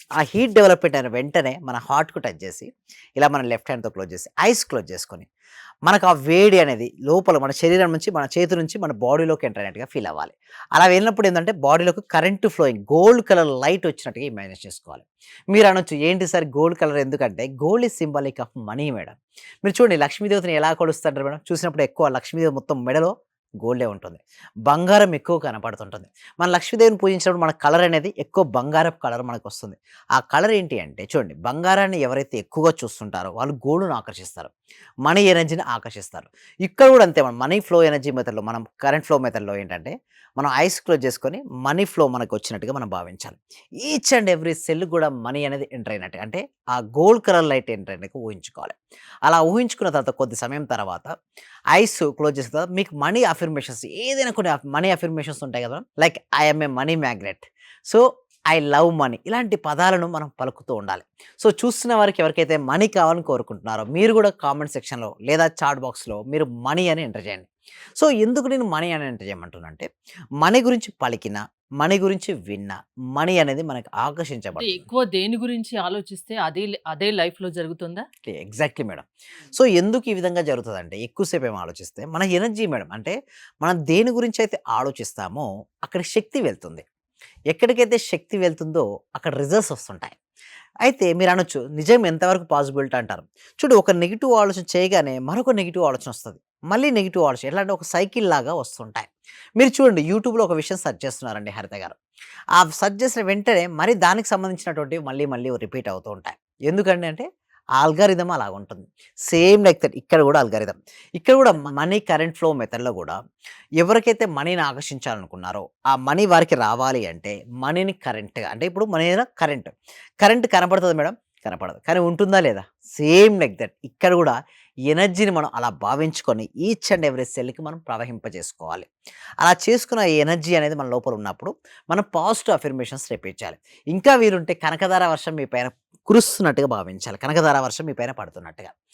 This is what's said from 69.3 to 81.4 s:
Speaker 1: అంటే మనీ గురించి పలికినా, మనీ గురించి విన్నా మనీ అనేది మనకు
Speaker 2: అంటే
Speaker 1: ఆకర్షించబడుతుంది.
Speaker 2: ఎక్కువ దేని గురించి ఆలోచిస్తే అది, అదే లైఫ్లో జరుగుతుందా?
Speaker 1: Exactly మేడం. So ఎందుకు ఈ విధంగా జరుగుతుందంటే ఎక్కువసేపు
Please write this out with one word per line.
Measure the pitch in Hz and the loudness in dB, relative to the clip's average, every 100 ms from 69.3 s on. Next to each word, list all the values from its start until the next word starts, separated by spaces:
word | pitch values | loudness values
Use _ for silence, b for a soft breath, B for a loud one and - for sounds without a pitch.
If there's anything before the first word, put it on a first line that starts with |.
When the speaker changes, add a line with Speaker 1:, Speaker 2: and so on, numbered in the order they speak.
| 92 87 87 80 | -14 -16 -20 -20
Speaker 1:
అంటే | 80 - _ _ 180 151 143 | -16 -16 _ _ -20 -12 -2
మనీ | 165 247 240 | 2 4 4
గురించి | 240 208 - | 0 -4 -6
పలికినా, | 127 113 104 104 104 _ - 139 | -4 -4 -8 -10 -12 _ -12 -4
మనీ | 160 196 | 0 0
గురించి | 190 190 - 143 92 | 0 -4 -6 -10 -10
విన్నా | 101 196 - - - 127 139 | -12 -12 -14 -16 -16 -8 -4
మనీ | 165 180 | 0 2
అనేది | 143 139 160 | 2 -2 -6
మనకు | 123 | -10
Speaker 2:
అంటే | - 107 139 | -10 -6 -6
Speaker 1:
ఆకర్షించబడుతుంది. | 151 156 123 101 82 226 180 | -6 -10 -10 -12 -8 -8 -8
Speaker 2:
ఎక్కువ | - 247 220 | -6 -4 -2
దేని | 185 202 233 | -2 -4 -4
గురించి | 240 233 220 220 180 | -6 -8 -8 -6 -6
ఆలోచిస్తే | 202 190 190 - 220 160 | -8 -12 -16 -12 -6 -6
అది, | 165 208 202 160 | -6 -8 -8 -10
అదే | 156 202 208 | -6 -4 -2
లైఫ్లో | 170 170 185 170 | -2 -4 -10 -8
జరుగుతుందా? | 160 165 170 180 277 _ - 78 | -8 -10 -12 -12 -16 _ -16 -14
Speaker 1:
Exactly | 98 110 117 - 113 | -10 -4 -4 -4 -10
మేడం. | 78 - _ B B B - | -12 -18 _ B B B 2
So | 254 175 | 4 4
ఎందుకు | 196 247 233 | 2 0 -2
ఈ | 185 | -4
విధంగా | 180 175 151 | -2 -2 -2
జరుగుతుందంటే | 123 110 95 85 101 117 | -4 -6 -10 -12 -12 -10
ఎక్కువసేపు | - 196 165 | -6 -4 -4